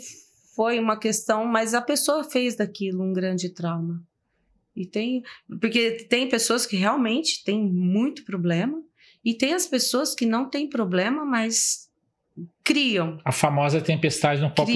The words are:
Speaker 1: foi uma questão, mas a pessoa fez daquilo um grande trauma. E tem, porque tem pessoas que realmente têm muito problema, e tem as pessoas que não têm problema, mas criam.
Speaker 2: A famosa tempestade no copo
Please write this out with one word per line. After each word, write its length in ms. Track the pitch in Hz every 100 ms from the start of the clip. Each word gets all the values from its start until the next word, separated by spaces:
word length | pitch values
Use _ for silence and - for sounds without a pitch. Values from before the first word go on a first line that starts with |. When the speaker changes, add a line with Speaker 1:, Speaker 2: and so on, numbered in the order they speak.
| - - - _ _ -
Speaker 1:
foi 220 | 226 240
uma 180 | 226 214
questão, 460 | 220 - - 220 233
mas 280 | 226 226
a 80 | 240
pessoa 420 | 240 285 - 302
fez 320 | 294 254 247 226
daquilo 440 | 208 - 196 185
um 100 | 190
grande 340 | 185 185 185 180
trauma. 540 | - 170 170 170 170 170 _ _ _ _ _ _ 220
E 100 | 185
tem, 380 | 208 233 254 240 - - 170
porque 300 | 220 233 226 226 -
tem 180 | 240 262
pessoas 380 | 233 - 233 -
que 100 | 196
realmente 680 | 196 277 226 247 320 - -
têm 180 | 208
muito 640 | 208 180 180 196 262 349 -
problema, 560 | 190 175 170 233 320 311 _ - _
e 100 | 233
tem 200 | 226 269
as 120 | 359 349
pessoas 460 | 262 - 247 302
que 120 | - 233
não 240 | 226 269
têm 180 | 285 294
problema, 560 | 254 196 180 202 294
mas 640 | 294 240 226 226 - - - _ _ _ _ - 170 _
criam. 560 | - 294 269 202 165 156
Speaker 2:
A 80 | -
famosa 480 | - 151 143 143 160
tempestade 600 | 160 156 156 - 147 143
no 80 | 151
copo 220 | - 175